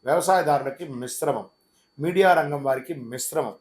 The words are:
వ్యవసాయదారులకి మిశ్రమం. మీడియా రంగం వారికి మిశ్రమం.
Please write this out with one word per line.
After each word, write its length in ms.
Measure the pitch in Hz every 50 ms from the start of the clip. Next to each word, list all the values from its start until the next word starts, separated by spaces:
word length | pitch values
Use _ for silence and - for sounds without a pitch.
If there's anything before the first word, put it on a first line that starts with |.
| _
వ్యవసాయదారులకి 840 | 127 147 175 170 185 190 185 160 151 147 139 135 135 135 - 175 156
మిశ్రమం. 580 | 131 120 123 123 - - 160 147 135 113 101 - _ _ _ _ _ _ _ _ _ -
మీడియా 360 | 143 170 175 190 190 185 180
రంగం 280 | 165 151 147 147 143
వారికి 320 | 139 135 131 131 131 - 165
మిశ్రమం. 600 | 139 120 113 123 127 - - - 160 139 110 92 -